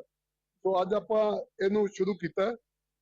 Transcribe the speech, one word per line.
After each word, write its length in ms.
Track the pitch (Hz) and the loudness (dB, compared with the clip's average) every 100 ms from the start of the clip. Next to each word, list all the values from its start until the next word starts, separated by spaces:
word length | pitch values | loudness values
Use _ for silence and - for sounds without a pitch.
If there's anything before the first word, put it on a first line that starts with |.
| - _ _ _ _ _ 185 | -12 _ _ _ _ _ -2
ਸੋ 160 | 185 | 0
ਅੱਜ 120 | 185 | 0
ਆਪਾਂ 300 | 208 208 214 214 196 - - 196 | -2 0 2 2 0 -6 -2 0
ਇਹਨੂੰ 220 | 214 202 | 2 0
ਸ਼ੁਰੂ 260 | - 190 | 0 -2
ਕੀਤਾ 320 | 190 165 196 202 | -2 -4 -2 -2
ਹੈ 100 | 226 _ _ _ _ | -4 _ _ _ _